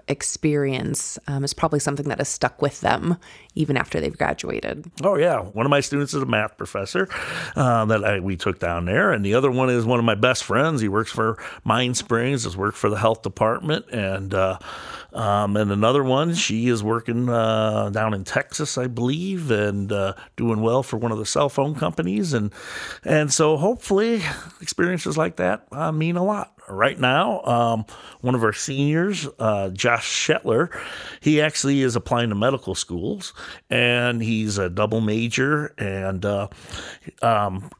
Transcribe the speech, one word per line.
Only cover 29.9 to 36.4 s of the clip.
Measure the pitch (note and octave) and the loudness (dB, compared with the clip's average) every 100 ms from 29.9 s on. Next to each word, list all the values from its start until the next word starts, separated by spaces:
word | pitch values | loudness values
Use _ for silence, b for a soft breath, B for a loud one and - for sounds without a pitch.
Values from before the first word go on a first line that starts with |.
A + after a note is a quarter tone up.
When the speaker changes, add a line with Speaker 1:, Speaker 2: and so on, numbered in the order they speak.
| A#2+ - | 2 0
Speaker 2:
Shetler, | - - D3+ - A#2 E3+ B B B B B | -2 2 2 2 2 2 B B B B B
he | D3+ D3+ | 2 4
actually | D3+ - C#3 C#3 | 4 2 2 4
is | C3 A#2 | 2 0
applying | - A#2+ A#2+ | 0 0 2
to | G2+ | 2
medical | A#2+ C3+ - | 2 0 -2
schools, | G2 - F2 G#2 G#3 - - B B B | -6 -6 -6 -4 -6 -10 -14 B B B
and | A#2+ A#2+ A#2+ A#2+ A#2 | 2 2 2 2 0
he's | A2+ A2 G#2+ G2+ | 0 0 0 0
a | F2+ | -2
double | F2+ G#2+ A2 | 0 0 2
major. | G#2+ A2 A#2 A2 C3+ D3+ D3+ - | 0 0 0 0 0 0 -2 -6
And, | G2+ G2 F#2+ F#2+ G2+ | -6 -4 -4 -2 -2
uh, | G2+ | -2